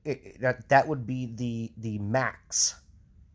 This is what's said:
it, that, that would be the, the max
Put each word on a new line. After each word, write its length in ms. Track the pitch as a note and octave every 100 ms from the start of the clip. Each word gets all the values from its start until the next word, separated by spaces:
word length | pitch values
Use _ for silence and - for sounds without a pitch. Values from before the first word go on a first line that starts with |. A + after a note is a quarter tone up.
it, 380 | - - G2 -
that, 260 | B2+ B2 G#2+
that 200 | C#3 D3+
would 180 | D3 A2
be 260 | B2+ B2
the, 380 | A2+ B2 A2+ A2+ -
the 200 | A2+ G#2
max 760 | G2+ B2 A#2+ - - - - - - - - - -